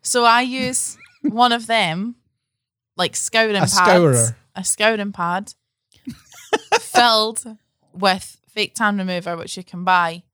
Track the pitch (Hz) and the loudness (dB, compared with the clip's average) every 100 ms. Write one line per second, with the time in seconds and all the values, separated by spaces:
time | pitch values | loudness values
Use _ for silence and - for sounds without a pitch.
0 | - 247 233 233 254 262 254 247 - - | -2 2 4 4 0 -4 -4 -4 -8 -12
1 | - _ - 220 247 233 226 226 180 165 | -20 _ -4 2 2 2 0 0 0 -2
2 | 226 240 _ _ _ _ _ _ _ - | -6 -10 _ _ _ _ _ _ _ -4
3 | 180 - - 226 220 202 - 190 180 180 | -4 -4 -2 0 0 0 0 2 4 6
4 | 165 123 113 - _ 185 185 - 214 220 | 4 4 2 -2 _ -8 -6 0 0 0
5 | 202 196 175 180 208 - _ _ _ _ | -4 -6 -4 -4 -6 -20 _ _ _ _
6 | - - _ - - - - 466 - - | -18 -18 _ -20 -6 -6 -2 -4 0 2
7 | 240 220 220 220 233 220 _ _ _ 180 | 4 2 0 -6 -12 -20 _ _ _ -2
8 | 190 185 - _ _ - 208 - 214 202 | 0 0 -6 _ _ -6 -6 -2 -2 0
9 | 185 180 175 170 - - 185 180 180 180 | -4 -4 -6 -10 -10 -14 -14 -6 0 2
10 | 170 170 _ | 2 -6 _